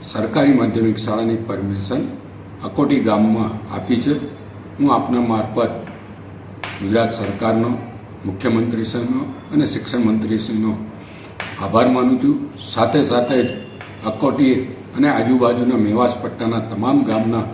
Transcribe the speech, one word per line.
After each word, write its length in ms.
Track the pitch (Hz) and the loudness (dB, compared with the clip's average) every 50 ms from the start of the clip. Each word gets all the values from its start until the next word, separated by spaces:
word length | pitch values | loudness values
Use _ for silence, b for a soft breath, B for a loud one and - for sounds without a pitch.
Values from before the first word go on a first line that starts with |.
| - - | -16 -10
સરકારી 440 | - 107 107 110 - 151 139 143 139 120 | -6 -4 -4 -2 2 4 6 6 6 6
માધ્યમિક 360 | 113 110 104 117 113 113 104 - - | 4 2 2 2 2 2 2 0 -2
શાળાની 320 | 113 107 110 113 113 117 107 - - | -2 -2 0 2 0 0 0 -2 -4
પરમિશન 540 | 101 95 98 98 101 98 98 - 123 143 - - - - - - - - - - - - - | -6 -4 -4 -4 -4 -4 -4 -4 -2 -2 -2 -4 -6 -10 -14 -16 -18 -18 -16 -16 -16 -12 -12
અકોટી 340 | - - - 143 - 143 127 107 | -6 0 2 4 4 4 4 4
ગામમાં 440 | 110 107 104 107 110 110 113 107 - - - - - 107 | 2 4 4 4 4 4 2 2 -2 -2 -6 -8 -8 -8
આપી 240 | - - - 127 110 - | -8 0 0 0 2 2
છે. 100 | 143 147 147 - - - - - - - - - - - | 2 0 0 -2 -8 -10 -12 -16 -16 -16 -16 -16 -16 -2
હું 120 | - 139 143 127 | 2 4 4 4
આપના 280 | 110 - - 123 123 120 113 | 4 2 2 2 2 2 2
મારફત 420 | 110 110 107 - - 120 117 - - - - - - - - - - - - - - - - - - - - - - - | 2 0 0 -2 0 0 0 0 -2 -6 -10 -12 -14 -16 -16 -16 -16 -16 -16 -16 -16 -16 -16 -16 -14 -12 -12 -12 -8 -6
ગુજરાત 320 | 101 98 107 113 113 110 - - | -2 0 2 2 2 2 -2 -4
સરકારનો, 520 | 101 92 98 - 117 113 113 113 113 120 120 - - - - - - - - - - | -4 -6 -4 -2 0 0 2 2 2 0 0 -4 -6 -10 -14 -16 -16 -16 -18 -8 -8
મુખ્યમંત્રીશ્રીનો 920 | 98 95 - - - 113 113 117 117 117 110 110 - - 120 120 123 127 - - - - - - - 151 | -8 -6 -2 0 0 2 2 0 0 -2 -2 -4 -4 -4 -4 -2 -2 -2 -2 -2 -4 -10 -12 -12 0 2
અને 120 | 147 143 - - | 2 2 2 -2
શિક્ષણ 300 | 113 - - - 120 117 110 | -6 -6 -4 -2 0 2 2
મંત્રીશ્રીનો 640 | 107 110 107 107 110 107 - 110 110 107 110 110 107 104 - - - B B B B B B B B B - - - - 98 | 2 0 0 0 -2 -2 -2 -2 -2 -2 0 0 -2 -4 -6 -12 -12 B B B B B B B B B -12 -12 -8 -8 -6
આભાર 240 | 101 - 113 120 123 127 | 0 4 4 6 6 4
માનું 220 | 127 123 127 131 - 127 | 4 4 4 4 4 4
છું. 120 | 143 147 - - - - - - - - | 2 2 2 -2 -8 -10 -12 -10 -8 0
સાથે 260 | 113 113 117 - 147 131 - 120 | 0 0 2 4 2 2 4 2
સાથે 240 | 123 120 123 139 127 117 | 2 2 2 2 2 2
જ 20 | - - - - - - - - - - - - 110 | 0 -2 -8 -12 -14 -16 -16 -16 -16 -16 -8 -6 -6
અકોટી 440 | 107 - 147 135 123 - 143 131 123 - - - - - - - - | -4 0 0 0 4 4 4 4 4 2 0 -6 -10 -12 -14 -12 0
અને 100 | 123 139 147 139 | 2 2 4 4
આજુબાજુના 720 | 117 113 120 131 127 120 117 120 123 123 123 127 110 107 | 2 2 4 4 6 6 4 4 4 2 2 4 4 2
મેવાસ 260 | 104 107 117 123 123 120 - - | 2 4 4 2 2 2 -2 -6
પટ્ટાના 440 | 117 - - 120 113 117 113 110 - | -8 -6 -2 -2 0 0 0 -2 -4
તમામ 260 | 110 98 107 123 143 143 123 107 | -4 -2 0 4 4 4 4 4
ગામના 360 | 110 110 113 113 113 110 104 - | 2 2 2 2 0 0 -2 -4